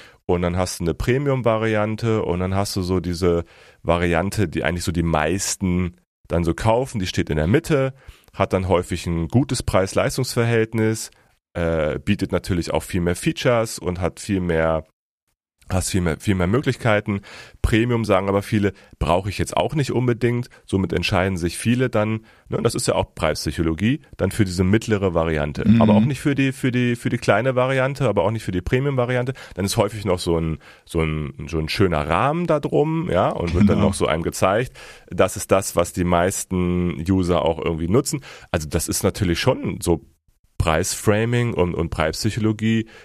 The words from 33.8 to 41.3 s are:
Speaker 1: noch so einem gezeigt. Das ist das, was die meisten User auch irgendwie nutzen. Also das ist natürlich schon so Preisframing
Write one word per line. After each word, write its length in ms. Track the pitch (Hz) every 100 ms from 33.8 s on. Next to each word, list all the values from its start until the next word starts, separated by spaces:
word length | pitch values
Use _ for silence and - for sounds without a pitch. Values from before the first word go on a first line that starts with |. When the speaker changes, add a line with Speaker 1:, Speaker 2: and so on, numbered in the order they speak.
| -
Speaker 1:
noch 60 |
so 120 | - 60
einem 160 | 82
gezeigt. 540 | 85 - 95 107 127 - - - -
Das 280 | 90 95 101
ist 140 | -
das, 260 | 98 - -
was 180 | 87
die 100 | -
meisten 1000 | 90 87 90 - - 92 90 90 87 76 85
User 340 | 95 87 87
auch 160 | 78 78
irgendwie 300 | 82 80 82
nutzen. 320 | 117 139 143 - - -
Also 180 | 85 76
das 180 | 82 -
ist 160 | -
natürlich 380 | 98 - 92 82
schon 380 | - 135 180 -
so 240 | - 82 - _ _ _ _ -
Preisframing 960 | 82 80 95 - - 104 117